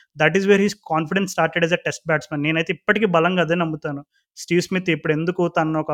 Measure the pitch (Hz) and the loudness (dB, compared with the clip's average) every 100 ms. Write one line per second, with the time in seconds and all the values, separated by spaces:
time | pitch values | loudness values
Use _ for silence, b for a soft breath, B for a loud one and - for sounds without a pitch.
0 | b 147 156 185 196 196 202 202 - 160 | b 0 2 2 4 4 2 -2 -4 -2
1 | 156 185 190 - 165 170 165 170 165 - | 0 -2 -2 0 0 0 0 0 -2 -6
2 | 165 151 - 151 147 160 170 170 - 208 | -2 -2 -2 -4 -2 0 -2 -2 -2 0
3 | 214 170 165 185 160 175 160 151 151 143 | 2 2 2 2 0 0 -2 -4 -8 -10
4 | 147 _ _ - - 175 175 185 180 156 | -12 _ _ -20 -2 0 0 -2 -2 -2
5 | - 151 170 175 175 170 156 156 151 | 0 0 -2 0 0 0 0 -2 -2